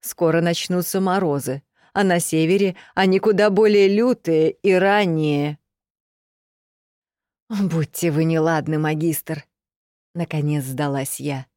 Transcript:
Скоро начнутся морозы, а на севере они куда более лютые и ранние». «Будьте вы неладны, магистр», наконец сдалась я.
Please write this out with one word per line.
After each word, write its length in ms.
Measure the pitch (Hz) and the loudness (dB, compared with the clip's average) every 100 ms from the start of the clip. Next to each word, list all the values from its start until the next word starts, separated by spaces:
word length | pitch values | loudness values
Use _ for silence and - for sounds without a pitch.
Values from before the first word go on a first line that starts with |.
Скоро 420 | - - 170 165 | -14 -2 0 2
начнутся 580 | 170 170 - 180 170 190 | 0 -2 -2 -4 -2 -2
морозы, 640 | 190 190 180 143 131 135 _ _ _ | 0 0 0 -2 -4 -8 _ _ _
а 100 | - | -2
на 160 | 196 175 | 2 2
севере 560 | 170 160 160 190 196 175 - | 0 0 2 2 0 -4 -10
они 240 | - 190 190 | 0 2 2
куда 300 | 214 196 208 | 2 2 2
более 380 | 196 214 208 196 | 4 4 6 4
лютые 640 | 202 247 247 - 160 160 | 4 2 0 0 2 2
и 220 | - 202 | 0 0
ранние». 880 | 185 190 208 196 160 156 147 147 147 _ _ _ _ _ _ _ _ _ _ _ _ _ _ _ _ _ _ _ | 2 4 2 2 0 0 0 -2 -6 _ _ _ _ _ _ _ _ _ _ _ _ _ _ _ _ _ _ _
«Будьте 640 | 208 190 165 147 - 170 | -4 -2 -2 -4 -4 -2
вы 140 | 151 | 0
неладны, 540 | 160 165 160 160 147 156 | 0 0 0 -2 -2 -4
магистр», 680 | 156 156 165 151 - 156 - _ _ _ _ _ _ | -2 -2 -2 -4 -8 -12 -12 _ _ _ _ _ _
наконец 500 | 175 165 156 147 147 | -10 -6 -4 -2 -2
сдалась 560 | 131 127 147 139 135 - | -4 -6 -4 -4 -6 -8
я. 260 | 139 135 131 | -8 -8 -10